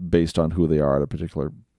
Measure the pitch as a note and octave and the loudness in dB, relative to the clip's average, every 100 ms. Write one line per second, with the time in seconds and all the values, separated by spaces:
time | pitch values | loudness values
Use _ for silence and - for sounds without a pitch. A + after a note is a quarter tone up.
0 | F2 F2 E2 - D#2+ E2 E2 D#2 C#2+ C#2 | 0 2 2 0 0 2 2 2 2 2
1 | C#2+ - E2+ - C#2+ - - | 0 -4 -8 -6 -8 -8 -20